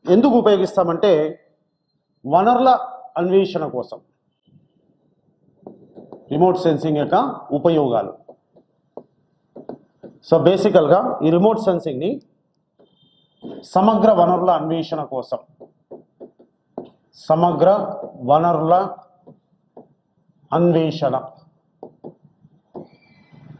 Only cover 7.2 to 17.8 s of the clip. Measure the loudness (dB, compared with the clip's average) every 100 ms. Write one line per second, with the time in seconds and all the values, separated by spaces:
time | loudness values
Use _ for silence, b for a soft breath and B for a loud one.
7.2 | -2 -6 -8 -2 0 2 0 -2 -4 -10
8.2 | -20 -20 _ _ _ _ _ -20 -20 _
9.2 | _ _ _ -20 -20 -20 _ _ -20 -20
10.2 | -2 2 2 2 2 2 4 2 0 -2
11.2 | 0 2 2 0 -2 -4 -4 -6 -6 -8
12.2 | -12 _ _ _ _ _ _ _ _ _
13.2 | _ _ -18 -18 -6 0 0 2 4 4
14.2 | 4 2 0 0 -2 -6 -6 -8 -8 -10
15.2 | -8 -10 -12 _ -20 _ _ -20 _ _
16.2 | -20 _ _ _ _ -18 -18 _ _ _
17.2 | -2 0 2 2 2 2